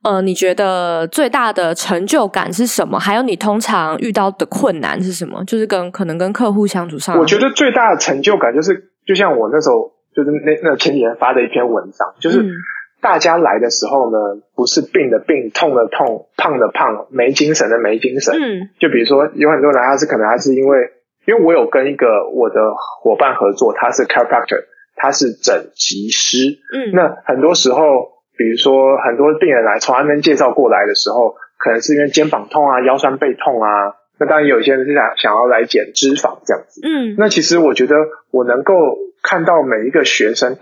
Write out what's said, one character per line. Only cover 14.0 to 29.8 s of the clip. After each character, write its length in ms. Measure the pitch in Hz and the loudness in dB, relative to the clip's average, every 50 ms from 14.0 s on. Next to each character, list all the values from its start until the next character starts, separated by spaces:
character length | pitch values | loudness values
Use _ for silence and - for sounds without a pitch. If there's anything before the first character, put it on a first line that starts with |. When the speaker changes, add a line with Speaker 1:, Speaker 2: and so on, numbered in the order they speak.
| 127 117 | 0 0
Speaker 2:
呢， 60 | 113 107 104 101 101 101 _ _ _ | 0 -2 -2 -2 -6 -10 _ _ _
不 80 | - 123 | -4 -2
是 160 | 120 - 151 | 0 0 -2
病 300 | 147 - - 190 147 127 | -2 0 0 0 0 2
的 80 | 117 107 | 0 -2
病， 320 | - - 160 139 120 110 | 0 -2 -2 -2 -2 -6
痛 220 | _ - 165 160 135 | _ -2 -2 0 2
的 120 | 123 113 104 | 2 0 0
痛， 380 | - - 143 123 110 - - _ _ - | 0 -2 -2 -2 -2 -6 -10 _ _ -4
胖 200 | - 170 147 127 | -4 -2 0 0
的 100 | 117 104 | -2 -2
胖， 380 | - - 156 123 110 104 - _ | 0 -2 -2 -2 -2 -4 -10 _
没 220 | 135 131 120 131 | -4 -2 0 0
精 220 | 143 - 151 151 156 | 2 0 0 0 2
神 140 | 147 120 107 | 0 0 0
的 100 | 113 117 | 0 0
没 200 | 117 101 107 113 | 0 0 -2 0
精 200 | - 127 127 139 | -2 -4 -4 -2
神。 140 | - - | -2 -2
Speaker 1:
嗯。 380 | - 320 294 247 202 180 190 202 _ _ | -2 0 -2 -2 -4 -6 -8 -12 _ _
Speaker 2:
就 80 | - 160 | -2 0
比 100 | - 123 | 2 0
如 60 | 117 | 0
说， 260 | - 143 139 147 151 - | 2 2 2 2 0 0
有 160 | - 147 151 | 0 2 2
很 100 | 160 139 | 2 4
多 100 | 135 147 | 2 2
人 100 | 143 127 | 2 2
他 120 | 123 127 139 | 2 2 0
是， 120 | 139 151 | 0 0
可 100 | 147 147 | -2 -2
能 100 | 113 107 | -2 0
他 120 | 107 117 123 | 0 0 0
是 160 | 123 143 131 | 0 0 0
因 100 | 127 135 | 2 2
为， 140 | 139 139 131 120 - _ _ _ _ _ _ _ | 4 4 2 2 0 _ _ _ _ _ _ _
因 100 | - 220 | 0 2
为 60 | 233 | 4
我 100 | 180 165 | 4 4
有 160 | 170 165 156 156 | 4 4 2 2
跟 240 | - 139 131 143 | 0 0 0 0
一 40 | 147 | -2
个 340 | 143 131 117 110 101 - - | 0 2 2 2 2 0 -2
我 160 | - - 117 110 | -2 0 0 0
的 80 | - 110 107 110 104 - - - - - | 2 0 0 0 -2 -4 -10 -12 -14 -2
伙 120 | - 117 107 | 0 0 2
伴 200 | 117 139 135 127 | 4 2 0 2
合 180 | - - 101 | 0 0 0
作， 220 | 98 98 131 113 101 | 2 2 0 0 0
他 160 | - - 120 | 0 -2 -2
是 140 | - - 127 | 0 0 -2
chiropractor， 600 | - - 123 120 - - 123 117 - 104 - - _ _ _ _ _ _ | 0 2 0 2 2 0 -2 0 -2 -6 -6 -6 _ _ _ _ _ _
他 160 | - - 135 | -4 -2 -2
是 200 | 139 - 147 123 | 0 0 -2 -2
整 340 | 110 _ - 131 104 85 - - _ | -4 _ -2 0 0 0 -2 -8 _
脊 340 | - - - - 101 101 110 | -6 -6 -6 -6 -6 -6 -4
师。 500 | - - - - - 123 131 139 147 _ _ - | -4 -2 -2 -2 0 0 0 -2 -2 _ _ -10
Speaker 1:
嗯。 200 | - 269 254 220 190 | -10 -8 -6 -2 0
Speaker 2:
那 200 | 180 170 147 - - _ | 2 0 0 -2 -6 _
很 160 | - 131 127 | -4 -2 2
多 120 | 135 160 175 | 2 2 2
时 180 | 165 - 131 | 2 2 2
候， 360 | 123 139 160 151 139 127 - - _ _ _ _ _ - | 2 2 4 4 2 2 0 -4 _ _ _ _ _ -4
比 100 | 120 113 | -2 -2
如 80 | 113 | 0
说 400 | 117 - 139 135 135 135 135 135 | 0 2 2 4 4 4 4 2
很 220 | 135 - 127 117 120 | 2 0 -2 0 2
多 160 | 139 151 156 | 2 2 2
病 160 | 156 196 165 | 2 2 2
人 120 | 139 120 | 2 2
来， 160 | 113 110 104 | 2 2 0
从 160 | - | 0